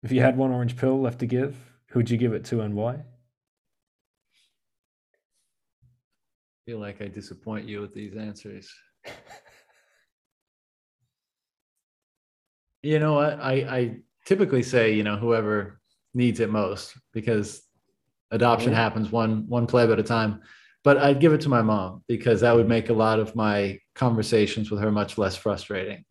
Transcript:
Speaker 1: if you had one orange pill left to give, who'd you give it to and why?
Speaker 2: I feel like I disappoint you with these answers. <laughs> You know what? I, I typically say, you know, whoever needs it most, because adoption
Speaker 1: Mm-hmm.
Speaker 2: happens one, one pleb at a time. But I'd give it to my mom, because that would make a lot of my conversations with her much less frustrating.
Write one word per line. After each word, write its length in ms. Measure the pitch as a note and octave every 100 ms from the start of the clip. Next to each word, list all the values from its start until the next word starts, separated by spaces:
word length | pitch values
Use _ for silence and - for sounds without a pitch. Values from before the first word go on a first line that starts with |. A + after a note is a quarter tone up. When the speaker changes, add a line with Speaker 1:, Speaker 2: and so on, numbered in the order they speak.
Speaker 1:
if 80 | A#2+
you 100 | B2+
had 160 | B2+ B2+
one 140 | C3+
orange 260 | B2 A#2+ A#2+
pill 240 | C3 C3+
left 200 | C3 A2+
to 60 | A#2+
give, 300 | B2 C#3 C#3 - _ _
who'd 200 | B2+ A#2
you 60 | A#2
give 140 | A#2+
it 120 | A2 -
to 160 | A#2
and 120 | G#2+
why? 200 | G#2 A2+
Speaker 2:
I 80 | C#3 - _ _ _ _ _ _ _ _ _ _ _ _ _ _ _ _ _ _ _ _ _ _ _ _ _ _ _ _ _ _ _ _ _ _ _ -
feel 140 | A2+
like 200 | G2+ G2+
I 60 | G2+
disappoint 640 | F#2+ G2+ F#2 - G#2+ G2+
you 120 | G#2
with 140 | G2+
these 220 | G2+ G#2 G#2+
answers. 520 | G#2+ G#2 G#2 G2+ G2 - _ _
<laughs> 60 | - - - - _ _ _ _ _ _ _ _ _ _ _ _ _ _ _ _ _ _ _ _ _ _ _ _ _ _ _ _ _ _ _ _ _ _
You 160 | C#3+ D#3
know 160 | D3+
what? 240 | D3 D3+ D3+
I, 120 | C3
I 440 | C3+ C3+ C3 A#2+ G#2+ _ _
typically 380 | - G3 F#3+ C3
say, 320 | A#2+ B2+ A2
you 80 | G#2+
know, 140 | G#2 G#2
whoever 640 | A#2 A2+ G#2+ G#2+ G2 - _ _ _
needs 260 | B2 B2 A2+
it 100 | A2
most, 440 | G#2+ G2 G2 - - _
because 500 | A2+ G#2+ A2 G#2 - _ _ _ _ _ _ _
adoption 400 | A2 A#2+ A2+ B2
Speaker 1:
Mm-hmm. 60 | A2
Speaker 2:
happens 300 | A2+ A2 G#2
one, 340 | A2+ A2 A2 G#2+
one 180 | A#2+ A#2
pleb 240 | B2 A#2
at 80 | G#2+
a 40 |
time. 380 | G#2 A#2 A2 G#2 - - _ _
But 140 | C#3+ C#3
I'd 240 | C#3+ C3+
give 140 | E3
it 80 | -
to 80 | D3+
my 100 | B2
mom, 420 | A2 G#2+ F#2 F#2+ _
because 320 | A#2 - G#2+
that 140 | B2 A#2
would 120 | A2+
make 200 | A2+ A2
a 60 |
lot 260 | A2+ A2 A2
of 160 | G#2+ A#2
my 420 | G#2+ G#2 G2+ G2 _
conversations 760 | - B2+ A2+ G#2+ A2+ G#2 - G#2+
with 100 | G#2
her 100 | G#2+
much 280 | G#2 G2+ -
less 180 | F#2+ F2+
frustrating. 680 | G#2+ F#2+ - G2+ F#2+ F#2+ -